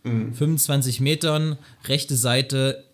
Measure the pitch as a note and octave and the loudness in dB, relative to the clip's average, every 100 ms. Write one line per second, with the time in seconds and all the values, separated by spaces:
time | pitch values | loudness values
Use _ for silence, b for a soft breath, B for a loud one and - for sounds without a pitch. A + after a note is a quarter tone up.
0 | B2 A2+ A2 A#2 D3+ D#3+ - C#3 B2+ A#2+ | -4 -2 -2 -2 0 2 2 2 0 0
1 | C3+ D#3 D#3+ D3+ D#3 C#3+ B B - C#3+ | 0 2 0 0 -2 -4 B B -4 -2
2 | - C3 A#2+ B2+ C3+ C3+ C3+ C3 - | 0 0 2 2 0 0 0 -2 -12